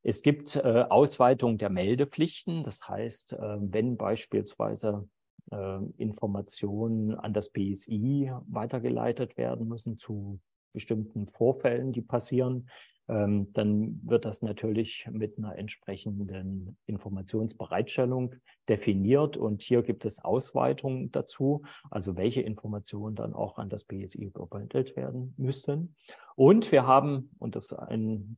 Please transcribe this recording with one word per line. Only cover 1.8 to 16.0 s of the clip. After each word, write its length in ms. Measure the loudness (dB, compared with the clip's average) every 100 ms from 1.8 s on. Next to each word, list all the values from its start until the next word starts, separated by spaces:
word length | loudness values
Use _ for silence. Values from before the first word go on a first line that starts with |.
| 2 2 0 0 -2 -2 -6 -6
Das 240 | -6 -10 -10
heißt, 460 | -8 -8 -10 -14
äh, 240 | -8 -6 -4
wenn 380 | -2 0 0 0
beispielsweise, 1120 | -2 -2 0 -2 -2 -4 -4 -2 -2 -4 -6 _ _ _ -12
äh, 280 | -8 -6 -6 -8 -4
Informationen 1200 | -4 -2 -4 -4 -6 -6 -6 -2 -2 0 -2 -4
an 180 | -2
das 160 | -4 -4
B 220 | -2 -2
S 160 | -2 -4
I 420 | -2 0 0 0 -4 -6
weitergeleitet 920 | -6 -4 -2 -2 0 0 0 -4 -2
werden 300 | -2 -2 -4
müssen 300 | -6 -6 -8
zu 420 | -8 -8 -8 -10 _ _ _
bestimmten 560 | -12 -4 -2 -2 -6 -8
Vorfällen, 640 | 2 2 4 2 0 -2
die 100 | -4
passieren, 680 | -2 -2 0 2 2 0 -6 -18 -20 _ -4
ähm, 420 | 0 2 2 0
dann 460 | 0 2 2 0 -4
wird 220 | 2 2 2
das 160 | -6
natürlich 680 | -6 -2 0 0 -2 -6 -10
mit 260 | -4 -4 -4
einer 200 | -8 -6
entsprechenden 1200 | -10 -10 -10 -8